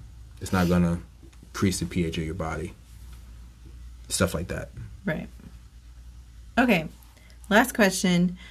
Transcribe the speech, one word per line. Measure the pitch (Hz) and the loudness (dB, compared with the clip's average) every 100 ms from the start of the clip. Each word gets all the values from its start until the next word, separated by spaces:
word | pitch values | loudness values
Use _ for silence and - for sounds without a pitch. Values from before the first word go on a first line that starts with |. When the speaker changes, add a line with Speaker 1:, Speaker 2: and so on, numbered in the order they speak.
| - - - - | -16 -20 -20 -14
Speaker 1:
it's | - | -2
not | 95 87 | 2 4
gonna | 90 87 87 - - - - - | 4 4 2 -6 -18 -20 -20 -16
increase | - 98 - | 0 0 0
the | 85 | -2
P | 92 82 | -2 -2
H | 85 | -2
of | |
your | 80 87 | -4 -4
body. | 80 76 80 - - - - - - - - - - - - - - | -6 -6 -8 -12 -20 -20 -18 -18 -18 -18 -20 -20 -20 -18 -18 -18 -8
Stuff | - 90 | 0 0
like | 80 90 | 0 -6
that. | - - - - - - | -8 -10 -12 -14 -8 -6
Speaker 2:
Right. | 156 - - - - - - - - - - - - - - | -6 -8 -16 -20 -20 -20 -20 -20 -20 -20 -20 -20 -20 -4 2
Okay. | 247 180 160 - - - - - - | 4 4 2 -10 -20 -20 -20 -20 2
Last | 202 254 | 4 4
question. | - 196 185 180 175 180 180 - | 4 2 4 2 4 4 0 -12